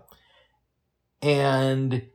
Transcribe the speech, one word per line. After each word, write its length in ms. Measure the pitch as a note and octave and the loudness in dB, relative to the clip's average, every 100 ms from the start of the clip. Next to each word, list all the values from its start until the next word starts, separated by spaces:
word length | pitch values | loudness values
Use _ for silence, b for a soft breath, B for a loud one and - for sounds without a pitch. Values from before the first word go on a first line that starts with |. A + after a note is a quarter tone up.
| - b b b b b _ _ _ _ _ - | -18 b b b b b _ _ _ _ _ -6
And 840 | D3 C#3+ C#3 C3+ C3+ C3+ C3+ B2 - | 0 2 2 2 0 0 -2 -4 -6